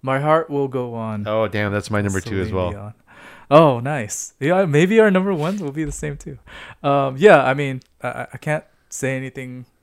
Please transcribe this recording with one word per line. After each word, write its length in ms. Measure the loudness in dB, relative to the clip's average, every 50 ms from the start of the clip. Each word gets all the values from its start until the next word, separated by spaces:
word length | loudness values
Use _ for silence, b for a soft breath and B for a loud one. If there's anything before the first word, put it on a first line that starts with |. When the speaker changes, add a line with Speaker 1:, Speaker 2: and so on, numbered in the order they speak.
Speaker 1:
My 180 | -2 -2 -2 -2
Heart 300 | 2 2 2 2 2 0
Will 180 | -2 -2 -2 -2
Go 260 | -2 -4 -6 -4 -6
On. 300 | -8 -6 -6 -6 -6 -4 -2
Speaker 2:
Oh, 200 | 0 0 0 0
damn, 240 | 0 -2 -2 0
that's 180 | -2 -2 -4 -2
my 120 | -2 0
number 180 | 0 0 -2 -2
two 180 | -4 -4 -4 -4
as 80 | -4 -2
Speaker 1:
Celine 60 | -2
Speaker 2:
well. 160 | -2 -2 -4
Speaker 1:
Dion. 220 | -4 -8 -12 -16 -16 _ _ B B B B B B B B B
Oh, 280 | 6 8 8 8 4 0
nice. 540 | -4 -6 -6 -6 -6 -8 -10 -12 -12 -14 _ _
Yeah, 260 | -2 0 2 2 2
maybe 340 | 2 4 4 4 4 6 6
our 120 | 6 6
number 220 | 4 2 0 0 -2
ones 280 | -2 -2 -4 -4 -6
will 100 | -8 -8
be 120 | -6 -6 -8
the 80 | -8
same 260 | -8 -8 -10 -10 -10 -10
too. 220 | -14 -16 -16 -16 _ B B B B B B B
Um, 340 | -2 0 2 2 2 0 -2 4
yeah, 260 | 6 8 8 8 6
I 80 | 4 0
mean, 280 | 0 -2 -4 -6 -8 _ _ _ _
I, 60 | -10 -8
I, 200 | -8 -8 -12 -12 -12
I 40 | -12
can't 260 | -6 -4 -4 -4 -6 _ _ _ _ _
say 260 | -12 -6 -6 -4 -4
anything 500 | -4 -8 -10 -12 -12 -14 -14 -14 -16 -18 _ _ _